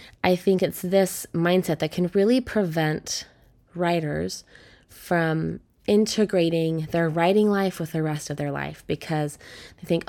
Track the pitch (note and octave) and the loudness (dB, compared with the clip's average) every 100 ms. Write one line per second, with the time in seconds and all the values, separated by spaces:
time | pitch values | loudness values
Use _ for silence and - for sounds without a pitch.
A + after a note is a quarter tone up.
0 | - - F3+ F3+ G3 F#3 F3+ - F3+ G3 | -20 -2 0 2 2 2 0 -4 0 2
1 | F#3 - - E3+ E3+ F#3 F3 D#3 D#3 - | 2 -2 -6 -2 2 2 2 -2 -2 -2
2 | F3 G3+ G#3 B3+ B3 G#3+ F3+ D#3+ D#3 D3+ | 0 2 4 2 0 -2 0 0 0 -2
3 | - - - _ _ _ _ E3+ E3+ E3+ | -6 -10 -12 _ _ _ _ -4 -2 0
4 | D3+ D3+ F#3 - - - - - _ - | -2 -4 -6 -8 -18 -20 -20 -20 _ -12
5 | - F3 D#3+ D#3+ D#3+ E3 _ _ - G#3 | -2 0 2 0 -4 -6 _ _ 2 2
6 | G#3+ - G#3 F#3 E3 E3 D#3+ D#3+ D#3 E3+ | 2 0 2 2 2 2 0 -2 -2 0
7 | E3 E3 E3+ G#3 G#3+ G3 F#3+ - D#3+ D#3+ | 0 2 4 4 4 2 0 -4 -4 -2
8 | D#3 D3+ - D3 D3 C#3+ C#3+ D#3 - D3+ | -2 -4 -6 -6 -4 -4 -8 -8 -8 -6
9 | - D#3 D3 - - - - - - E3 | -4 -2 -2 -6 -20 -20 -20 -10 -2 -2